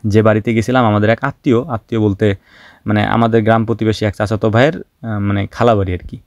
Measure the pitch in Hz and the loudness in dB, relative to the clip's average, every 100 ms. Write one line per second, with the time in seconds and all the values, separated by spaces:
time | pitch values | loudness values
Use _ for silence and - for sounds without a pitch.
0 | 107 107 107 107 113 113 110 127 117 104 | 2 2 4 2 0 -2 0 0 2 2
1 | 107 113 139 - 156 117 156 117 _ 117 | 2 0 -4 -6 0 0 0 -8 _ -2
2 | 107 98 104 98 _ - - _ - 107 | 0 0 -2 -2 _ -20 -20 _ -2 0
3 | 104 104 113 117 110 113 110 110 110 107 | 0 0 2 2 2 2 0 -2 -2 -2
4 | 107 - 104 107 113 107 143 185 - _ | -4 -2 -4 -2 0 2 2 0 -14 _
5 | 113 107 101 101 98 - 120 107 92 90 | -8 -4 -2 -2 -4 0 2 2 0 -6
6 | - - | -10 -18